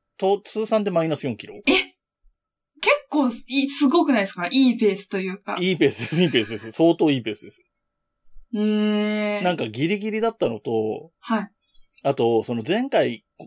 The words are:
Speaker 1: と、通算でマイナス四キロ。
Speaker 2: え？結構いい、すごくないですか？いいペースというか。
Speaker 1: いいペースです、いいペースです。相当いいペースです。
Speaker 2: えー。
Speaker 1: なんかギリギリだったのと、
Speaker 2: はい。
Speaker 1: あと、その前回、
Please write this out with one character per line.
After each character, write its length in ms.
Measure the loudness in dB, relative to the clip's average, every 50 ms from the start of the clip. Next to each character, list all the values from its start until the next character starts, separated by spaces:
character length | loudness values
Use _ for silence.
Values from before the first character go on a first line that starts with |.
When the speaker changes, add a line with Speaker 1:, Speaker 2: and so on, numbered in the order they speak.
| _ _ _ -2
Speaker 1:
と、 240 | 0 2 2 0 -2
通 220 | -6 -6 -4 -2
算 180 | 0 0 0 2
で 60 | 2
マ 140 | 0 0 2
イ 40 | 0
ナ 80 | -2
ス 80 | -2 -2
四 100 | -6 -6 -6
キ 80 | -10
ロ。 80 | -14 -14
Speaker 2:
え？ 60 | -6 0
結 340 | 2 2 2 2 -2 _ _ _ _ _ _ _ -20 _ _ _ _ _ _ _ _ _ -4 0 2 2 0 0 -4
構 200 | 0 0 0 0
い 40 | 0 -4 -10 -4
い、 220 | -2 -2 0 0
す 180 | 0 0 0 2
ご 160 | 4 2 2
く 80 | 2 2
な 60 | 0
い 20 | 0
で 40 |
す 80 | -2 -4
か？ 140 | -6 -6 0
い 20 |
い 280 | 2 4 4 4 4 4
ペ 120 | 2 0
ー 60 | 0
ス 120 | 0 -6 -6
と 100 | -6 -4
い 120 | -4 -4
う 80 | -8 -10
か。 180 | -10 -8 -6 -2
Speaker 1:
い 140 | 0 0 2
い 40 | 4
ペ 80 | 2
ー 40 | 2 2
ス 80 | 0
で 40 | -6
す、 180 | -2 2 2 2
い 40 |
い 40 | 4
ペ 120 | 4 2 0
ー 20 |
ス 60 | 0
で 80 | -6 -10
す。 140 | -10 -10 -2
相 220 | 2 4 4 4
当 160 | 4 4 2
い 60 | 2
い 60 | 0 -2
ペ 80 | -6
ー 40 | -8
ス 100 | -8 -10
で 40 | -20 -20
す。 100 | -20 _ _ _ _ _ _ _ _ _ _ _ _ _ -20 -20 -20 -16 -8 -4
Speaker 2:
え 840 | 0 0 2 2 2 2 2 2 0 0 0 -2 -2 -2 -2 -2 0
ー。 20 | 0
Speaker 1:
な 120 | 0 0
ん 20 |
か 100 | -2 -4
ギ 220 | -6 -4 -2 -2 -2
リ 100 | -2 -2
ギ 120 | -4 -4
リ 100 | -2 0
だ 80 | -2 -2
っ 80 | 0
た 140 | 0 -2 -2
の 100 | -2 -4
と、 500 | -6 -2 -2 -2 -2 -2 -4 -8 -10 -16 _ _
Speaker 2:
は 200 | -6 -4 -2 -2
い。 100 | -2 -6 _ _ _ _ _ -20 -20 _ _ -4 -2
Speaker 1:
あ 120 | -2 0
と、 280 | 2 2 4 4 2 0
そ 120 | 0 -4
の 80 | -6 -2
前 240 | -2 -2 -2 0 0
回、 340 | 2 2 2 0 -2 -8 _ _ _ -20 -20